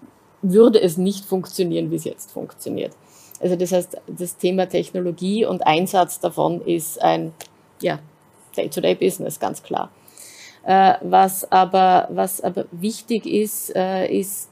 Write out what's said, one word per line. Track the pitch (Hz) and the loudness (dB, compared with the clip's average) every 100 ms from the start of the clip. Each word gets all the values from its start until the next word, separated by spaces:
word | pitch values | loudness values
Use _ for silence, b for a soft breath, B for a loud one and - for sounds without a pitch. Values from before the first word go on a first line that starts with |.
| - _ _ _ | -20 _ _ _
würde | 190 190 233 214 | 2 6 6 6
es | 185 165 | 4 2
nicht | 185 196 | -2 -2
funktionieren, | - 190 175 - 175 165 165 | -4 -6 -4 -4 -4 -2 -4
wie | 160 | -4
es | |
jetzt | 160 - - | -6 -12 -14
funktioniert. | - - - - - - - B B B B | -12 -14 -12 -10 -8 -8 -12 B B B B
Also | 180 180 | -4 -2
das | 180 | 0
heißt, | 180 175 - - | -2 -4 -10 -14
das | 160 180 - | -10 -10 -4
Thema | - 185 180 | -2 0 0
Technologie | 180 175 185 180 165 185 208 226 | -2 -4 -4 -6 -4 -2 0 0
und | 185 - | 0 2
Einsatz | 156 185 196 175 - | 2 2 2 0 0
davon | 180 160 156 170 | -4 0 -2 -2
ist | - 170 160 - | -2 -4 -4 0
ein, | 165 165 165 160 - _ _ - | 2 2 -2 -12 -20 _ _ -8
ja, | 175 147 - _ _ _ _ - | -6 -6 -10 _ _ _ _ -8
Day-to-Day-Business, | - 175 180 180 190 185 170 160 | -6 -2 -2 0 0 -2 -6 -6
ganz | - - | -6 -8
klar. | - - - B B B B B B B | -8 -8 -8 B B B B B B B
Äh, | - 190 190 - | 2 4 6 4
was | 180 185 190 185 - | 4 4 4 2 2
aber, | 185 185 190 185 180 - | 4 4 4 6 4 2
was | 180 190 - | -2 -2 -4
aber | - 180 185 | -6 -4 -8
wichtig | 175 202 226 - 226 - | -6 -6 -6 -4 -4 0
ist, | 202 214 - - - | 0 0 -4 -6 -2
äh, | 185 190 185 | -2 0 0
ist | 202 190 - - | -2 -2 -8 -10